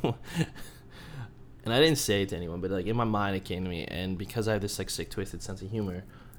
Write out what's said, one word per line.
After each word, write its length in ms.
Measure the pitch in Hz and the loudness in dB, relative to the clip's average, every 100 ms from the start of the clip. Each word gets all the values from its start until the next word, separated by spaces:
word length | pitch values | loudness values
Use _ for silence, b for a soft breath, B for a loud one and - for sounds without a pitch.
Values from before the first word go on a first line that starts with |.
<laughs> 1600 | 123 - - 170 - - - - - - - 139 117 - - - 113 | 2 0 -4 -2 -2 -2 -14 -14 -18 -16 -14 -10 -12 -12 -18 -8 2
and 80 | |
I 60 | 120 | 8
didn't 180 | 160 139 | 8 6
say 260 | - 101 | 4 4
it 60 | 98 | 4
to 80 | 87 | 0
anyone, 220 | 85 87 | -2 -2
but, 120 | 92 | 0
like, 140 | 95 92 | 0 2
in 100 | 113 | 2
my 80 | 113 | 4
mind 300 | 104 101 95 | 4 2 0
it 100 | 95 | -2
came 180 | 90 | -2
to 60 | 92 | -2
me, 160 | 85 58 | -2 -4
and 320 | 85 92 90 | -2 -2 -2
because 300 | 98 117 110 | -2 0 2
I 60 | |
have 80 | 107 | 2
this, 160 | 101 - | 0 -2
like, 120 | 95 | -4
sick, 200 | - - | -4 -4
twisted 320 | - 95 85 | -4 -4 -6
sense 200 | - 98 | -8 -8
of 80 | 98 | -4
humor, 340 | 110 98 90 95 B B | -2 -2 -4 -8 B B